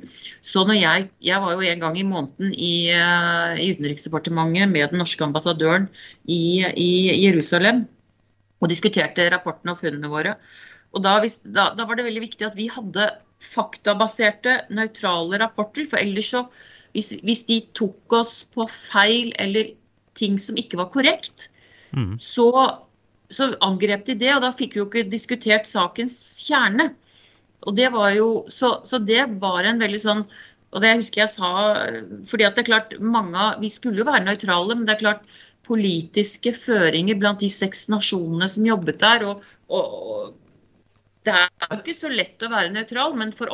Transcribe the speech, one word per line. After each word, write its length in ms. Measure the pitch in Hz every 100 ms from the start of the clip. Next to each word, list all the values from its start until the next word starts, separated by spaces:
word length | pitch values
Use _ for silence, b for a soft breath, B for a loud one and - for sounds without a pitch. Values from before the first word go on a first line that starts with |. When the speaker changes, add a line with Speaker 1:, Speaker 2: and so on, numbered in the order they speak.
| - B B B -
Speaker 1:
Så 160 | 196
når 140 | 196 214
jeg, 320 | 170 170 190 _ 165
jeg 160 | 190
var 160 | 190 180
jo 80 | 185
en 60 | 170
gang 180 | 165 170
i 80 | 196
måneden 480 | 185 139 - 190
i, 200 | - 170 170 170
eh, 640 | 170 170 175 170 170 170 165 175
i 80 |
Utenriksdepartementet 960 | 180 147 147 - 160 156 165 160 170 202
med 240 | 170 147
den 80 | 175
norske 240 | 170 - 151
ambassadøren 640 | 147 165 160 160 175 196 B B B
i, 400 | - 170 165 180
i 300 | 185 - 175 180 185 160 196
Jerusalem, 600 | 170 147 175 196 240 226 _ _ _ _ _ _ -
og 100 | 170
diskuterte 500 | 170 214 208 151 - 175
rapportene 400 | 180 180 156 175
og 80 | 175
funnene 320 | 165 143 147
våre. 220 | 151 165 214 B B B B B
Og 160 | -
da, 160 | 190 208
hvis, 220 | 220 -
da, 240 | - 202 190 202
da 100 | 220
var 140 | 233
det 80 | 240
veldig 160 | 220
viktig 240 | 226 - 214
at 80 | 208
vi 80 | 220
hadde 360 | 262 208 170 214 - _ _
faktabaserte, 1200 | - - - - 214 202 220 - 214 208 247 254 -
nøytrale 680 | 208 220 220 202 175 165 196
rapporter, 480 | 226 - 214 - 302
for 140 | 220
ellers 300 | 202 196 214
så, 100 | 247 247 B B B B
hvis, 240 | 214 208 208
hvis 240 | 196 226 -
de 140 | 226 220
tok 420 | - 208 - - 233
oss 220 | 233 - -
på 160 | - 226
feil 640 | - - 208 202 233 233 -
eller 320 | 196 208 220 - _ _ _ -
ting 240 | 208 196
som 160 | - 220
ikke 240 | - 175
var 100 | 185
korrekt, 580 | 277 269 320 - - - b b b b 139
Speaker 2:
Mm. 220 | 101 110
Speaker 1:
så, 320 | - - 233 254 269 - _ _ _ _ -
så 140 | - 262 214
angrep 380 | 196 190 208 202 202
de 80 | 226
det, 140 | 247 277
og 60 |
da 60 | 254
fikk 220 | 254 247 208
vi 60 |
jo 60 | 202
ikke 160 | 226 202
diskutert 600 | 220 - 247 220 214 214
sakens 480 | 214 175 - 240 - - -
kjerne. 460 | - 294 220 214 320 - b b b b b _
Og 140 | - 208
det 80 | 254
var 160 | 240 202
jo, 320 | 202 226 226 -
så, 300 | - 247 -
så 160 | - 254
det 240 | 208 226 269 202
var 240 | 190 180
en 160 | 190 233
veldig 220 | 214 208
sånn, 220 | 214 208 208 B B B _ -
og 80 |
det 140 | 220 233
husker 240 | 220 -
jeg 80 | 214
sa, 220 | 214 185 180 214 208 - 113 - 208 190
fordi 160 | 220
at 160 | 208 202
det 60 | 233
er 60 |
klart, 240 | 220 220 -
mange 400 | 214 233 190 175
av, 160 | 214 -
vi 80 | 214
skulle 320 | - 254 196
jo 60 | 240
være 160 | 262 185
nøytrale, 480 | 202 196 175 185 233
men 80 |
det 140 | 220 214
er 80 | 214
klart, 180 | 208 - B B B
politiske 880 | - 226 202 170 165 - 202 - 240 233
føringer 560 | - 220 165 156 185 208
blant 160 | 208 202
de 80 | 202 -
seks 320 | 190 - -
nasjonene 640 | 214 202 190 170 165 185
som 160 | 208 220
jobbet 320 | 220 160 151 208
der, 160 | 233 208
og, 160 | 202 B B -
og, 120 | - - - 107
og 1120 | 107 101 - _ _ _ _ _ _ _ _
det 160 | - 185
er 300 | 349 - -
jo 80 | 214 311
ikke 160 | 330
så 80 | 311
lett 320 | 247 - -
å 80 | 226
være 240 | 226 175 208
nøytral, 400 | 220 240 285 277
men 160 | 220
for 160 | 214 233